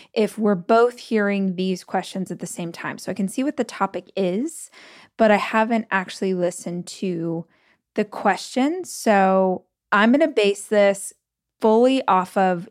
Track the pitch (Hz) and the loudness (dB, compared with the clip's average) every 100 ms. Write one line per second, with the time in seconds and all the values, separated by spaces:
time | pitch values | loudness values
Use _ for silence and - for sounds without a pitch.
0 | - - 208 - 214 190 170 226 240 240 | -8 -2 -2 0 0 0 2 4 4 0
1 | - 220 202 202 190 175 190 180 - 190 | -4 0 0 0 -2 -2 -2 -4 -4 -6
2 | 175 190 185 175 175 - 170 - 151 - | -4 -8 -8 -8 -10 -10 -10 -10 -12 -10
3 | - 190 190 - 277 285 - - 196 185 | -10 -4 -4 -2 -4 -4 -6 -4 -4 -4
4 | - - 185 190 311 - - - - - | -10 -4 -2 -2 -4 -8 -20 -20 -20 -20
5 | - - 226 202 - 220 220 226 226 190 | -18 0 4 4 2 0 2 0 0 -4
6 | 185 - 190 180 175 - 175 175 170 - | -4 -6 -4 0 -2 -4 -8 -8 -10 -8
7 | 190 170 165 165 165 _ _ _ _ - | -6 -4 -4 -6 -8 _ _ _ _ -6
8 | 208 - 208 175 - 254 277 359 339 - | -6 -2 -2 -2 -4 -2 -2 -2 -8 -6
9 | 233 202 190 190 190 185 _ _ - 202 | 2 4 4 4 2 -2 _ _ -2 2
10 | 220 277 311 226 202 202 - 208 202 196 | 4 4 4 4 2 0 0 4 4 2
11 | - - _ _ _ - 226 220 254 262 | -6 -16 _ _ _ -2 2 6 4 4
12 | - 185 180 202 190 175 185 | 2 0 2 0 0 0 -6